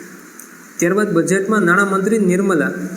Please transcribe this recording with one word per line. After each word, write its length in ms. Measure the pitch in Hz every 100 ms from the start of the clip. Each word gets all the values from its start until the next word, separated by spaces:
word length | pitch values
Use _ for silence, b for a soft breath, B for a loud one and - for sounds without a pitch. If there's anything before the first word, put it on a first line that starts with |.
| - - - - - - - -
ત્યારબાદ 300 | 170 196 196 165
બજેટમાં 480 | 156 196 196 214 175
નાણામંત્રી 520 | 185 202 190 202 226 180
નિર્મલા 420 | 185 196 160 131 - -